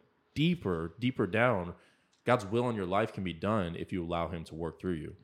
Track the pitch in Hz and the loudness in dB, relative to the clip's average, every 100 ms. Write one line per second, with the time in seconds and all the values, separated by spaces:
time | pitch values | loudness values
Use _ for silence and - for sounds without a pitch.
0 | _ _ _ 139 165 170 101 82 85 - | _ _ _ 0 2 2 0 0 -2 -2
1 | 123 127 95 101 123 98 87 - - _ | -2 0 2 4 4 2 -2 -10 -18 _
2 | _ _ - 120 95 117 123 107 90 98 | _ _ 2 2 4 0 0 0 0 2
3 | 110 - 90 82 95 110 85 85 85 95 | 0 -2 -4 -2 0 2 0 -4 -4 -4
4 | 82 85 82 87 82 80 82 - 92 80 | -2 -2 -2 -4 -8 -6 -6 -4 -4 -4
5 | 78 - | -6 -12